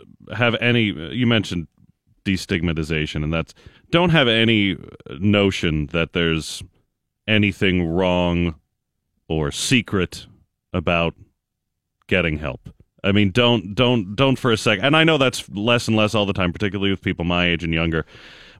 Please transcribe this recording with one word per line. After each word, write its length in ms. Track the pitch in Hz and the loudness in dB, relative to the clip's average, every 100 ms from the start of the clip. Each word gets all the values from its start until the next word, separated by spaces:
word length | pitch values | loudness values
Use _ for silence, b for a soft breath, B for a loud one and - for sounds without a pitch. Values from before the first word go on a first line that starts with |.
| 50 - - 98 | -20 -20 -14 0
have 200 | 120 113 | 0 2
any, 260 | 117 120 107 80 78 92 | 2 2 2 -2 -8 -2
you 120 | 120 | 2
mentioned 400 | 117 98 87 80 _ _ _ _ _ - | 2 0 -6 -8 _ _ _ _ _ -2
destigmatization, 960 | 95 - 95 85 80 78 80 78 78 | -2 0 -2 0 -2 -2 -2 -4 -4
and 100 | 76 | -4
that's, 200 | 82 80 - b b b | -4 -6 -12 b b b
don't 180 | 170 180 | 0 2
have 180 | 160 127 | 2 4
any 480 | 110 113 110 101 87 - - - 67 | 2 2 2 2 -2 -8 -20 -16 -4
notion 680 | 98 104 101 95 90 78 73 | 0 4 2 0 -2 -2 -2
that 260 | 85 82 | -2 -2
there's 500 | 92 85 80 76 - - _ _ _ _ _ - | 0 0 0 -4 -12 -16 _ _ _ _ _ 0
anything 600 | 107 101 95 101 90 87 | 2 2 0 0 2 0
wrong 680 | 85 92 90 87 87 87 80 _ _ _ _ _ _ _ | 0 0 0 0 0 -2 -4 _ _ _ _ _ _ _
or 240 | 80 73 | -4 -4
secret 760 | - - 131 101 101 87 - - _ _ _ _ | -4 0 0 0 -2 -4 -6 -18 _ _ _ _
about 420 | 92 82 85 85 - - _ _ _ _ _ _ _ _ | -6 -2 0 -2 -6 -20 _ _ _ _ _ _ _ _
getting 300 | 95 85 76 | 0 0 -2
help. 300 | 73 62 - - _ _ | -6 -10 -16 -20 _ _
I 80 | - | 0
mean, 180 | 101 104 | 2 2
don't, 440 | 92 120 120 90 101 | 2 2 2 -2 0
don't, 400 | 123 123 92 101 | 2 2 -2 0
don't 220 | 135 131 | 0 2
for 140 | 127 | 0
a 60 | 110 | 0
sec. 220 | - 107 | 0 0
And 140 | 127 156 | 2 4
I 80 | |
know 140 | 160 156 | 4 4
that's 300 | 131 - - | 2 0 -10
less 380 | 98 107 120 - | -6 0 0 2
and 80 | 110 | 2
less 200 | 107 110 | 2 0
all 100 | 101 | -2
the 80 | |
time, 180 | 98 90 | 0 -2
particularly 380 | 85 104 98 98 | -2 -4 -2 -2
with 100 | 95 | -2
people 220 | - 87 | -4 -4
my 240 | 85 87 87 | -2 0 0
age 160 | 82 | 0
and 100 | 82 | -2
younger. 320 | 82 85 80 - B B B B B | -2 0 -2 -4 B B B B B